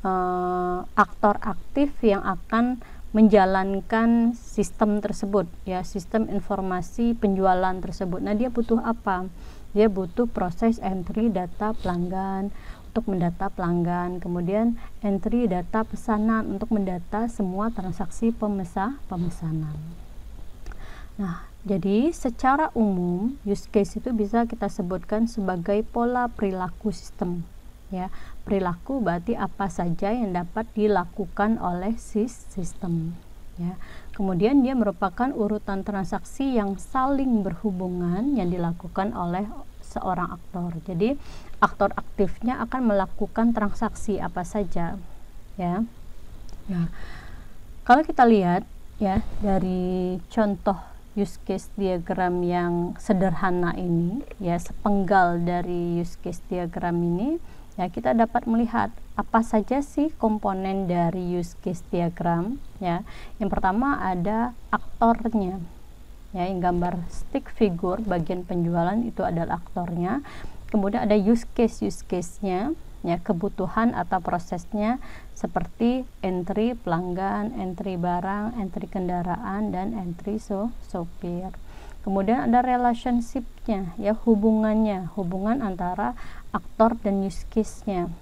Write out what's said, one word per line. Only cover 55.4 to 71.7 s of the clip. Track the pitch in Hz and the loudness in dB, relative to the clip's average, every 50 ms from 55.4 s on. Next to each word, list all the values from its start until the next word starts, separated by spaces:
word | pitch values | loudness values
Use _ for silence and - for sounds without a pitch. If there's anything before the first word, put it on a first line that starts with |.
| 170 | 2
dari | 175 175 175 175 180 175 175 175 175 170 175 | 2 0 0 0 -2 -2 -2 0 0 0 0
use | 175 175 - - - | -2 -2 -6 -8 -8
case | 175 175 175 - | -8 -8 -8 -6
diagram | - 196 180 175 165 170 - - 175 170 170 175 | -4 -4 -2 -2 -4 -4 -2 -2 0 2 2 2
ini, | 170 170 175 214 277 320 339 - - - - - - - - | 2 2 2 2 0 0 -2 -4 -8 -12 -14 -16 -12 -6 -4
ya, | 180 180 | -4 -4
kita | - 233 233 - - | -4 -2 0 2 6
dapat | 226 226 226 - 240 240 | 6 6 6 4 0 2
melihat | 233 226 226 240 226 233 226 202 196 - - - - - | 2 2 4 2 2 2 2 0 0 -2 -8 -12 -8 -4
apa | - 202 - - 226 226 | -4 -4 4 4 4 4
saja | - - 220 202 - 247 277 285 | 6 2 2 2 4 0 0 0
sih | - - - 285 311 302 | -2 0 0 0 0 0
komponen | - - 220 214 214 - 202 190 185 190 190 190 196 196 | 0 0 2 2 2 0 0 0 0 -2 0 0 0 0
dari | 170 175 175 170 170 185 185 180 175 180 | 2 2 4 4 2 2 0 -2 0 0
use | 180 170 175 - - | -2 -2 -4 -8 -8
case | - 202 175 - - - | -6 -4 -4 -4 -6 -2
diagram, | - 175 175 165 170 - 170 170 170 165 175 214 262 277 - - - - | 0 0 0 0 -2 0 0 2 2 2 0 -2 -4 -6 -8 -12 -10 -4
ya. | 196 175 170 175 220 - - - - - - - | -2 0 0 0 -2 -6 -10 -12 -10 -12 -6 -4
Yang | 220 202 - - | -2 0 0 2
pertama | - 190 190 220 262 285 285 - | 2 2 2 4 2 2 2 2
ada | 190 190 185 180 175 202 214 226 233 247 240 - - - | 0 0 0 0 0 0 2 2 0 -2 -2 -8 -4 -2
aktornya, | - 151 - - - - 233 226 226 - 226 233 226 220 196 180 185 196 170 - - - - - - - - - - - - - - | -2 -2 -2 -4 0 4 4 4 4 4 0 0 2 2 0 0 -2 -4 -8 -10 -12 -16 -16 -16 -16 -18 -16 -18 -16 -18 -16 -10 -4
ya, | 185 175 | -2 -2
yang | 185 196 180 175 | 0 0 2 2
gambar | 180 175 175 175 175 175 180 170 - | 2 4 4 2 2 0 -2 -4 -4
stick | - - - - - 277 - - - | -4 -4 -4 -2 -2 -4 -4 -4 2
figure | - 233 202 170 165 - 180 180 - 226 | 4 4 4 4 2 0 0 0 0 0
bagian | 208 180 175 160 156 180 180 180 | 0 0 0 2 0 -2 -4 -2
penjualan | - 185 175 170 170 170 175 170 175 202 226 233 | -2 0 0 2 2 4 4 2 4 2 2 0
itu | 233 208 - 185 | -2 -2 -2 0
adalah | 185 175 165 165 - - 175 | 0 0 0 0 0 -2 -4
aktornya. | - - - - 175 175 170 175 175 180 220 285 285 - - - - - - - - - | -4 -6 -4 -4 -4 -2 -2 -2 0 0 0 -2 -4 -6 -12 -8 -8 -8 -8 -10 -8 0
Kemudian | - 208 196 196 202 240 - | 2 2 2 4 2 2 4
ada | 214 208 214 | 4 4 6
use | 190 208 233 233 - - | 6 6 4 4 2 -4
case, | - - 240 220 | 0 2 2 2